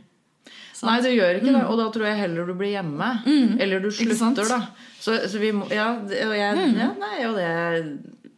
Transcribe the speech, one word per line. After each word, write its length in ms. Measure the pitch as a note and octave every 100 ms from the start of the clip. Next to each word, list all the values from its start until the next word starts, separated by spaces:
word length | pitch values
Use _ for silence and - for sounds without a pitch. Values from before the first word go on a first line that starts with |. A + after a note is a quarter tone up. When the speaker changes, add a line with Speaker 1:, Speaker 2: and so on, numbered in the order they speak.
| _ _ _ _ - - - -
Speaker 1:
Nei, 160 | A3+ A#3
du 100 | B3+
gjør 260 | A#3+ F3+ F3+
ikke 80 | B3
det, 80 | A#3+
Speaker 2:
Mm. 80 | -
Speaker 1:
og 80 | A3
da 120 | A3
tror 140 | A3 G#3
jeg 100 | G#3+
heller 280 | F#3+ E3+ F3
du 60 | F3+
blir 160 | G3+
hjemme, 520 | G3+ E3+ D3 G#3+ A#3+
Speaker 2:
Mm. 360 | B3+ D4 A#3 G#3+
Speaker 1:
eller 180 | G3 F#3+
du 100 | G3+
Speaker 2:
Ikke 260 | G#3 A3+ G#3+
sant? 200 | A#3 B3
Speaker 1:
slutter 140 | G#3+
da. 180 | B3 - - - -
Så, 280 | - A3+ F#3
så 80 | G#3
vi 120 | G#3+
må, 180 | G#3 F#3+
ja, 240 | G#3+ A3 A#3+
det, 260 | G3+ G3 A3
og 80 |
jeg, 240 | G#3 G3+ D4+
Speaker 2:
Mm. 180 | E4+ G#3
Speaker 1:
ja, 140 | B3 G4
nei, 260 | G#4 F#4+ A#3
og 100 | G#3
det, 640 | E3+ E3 E3+ E3 D#3 C#3+ - - -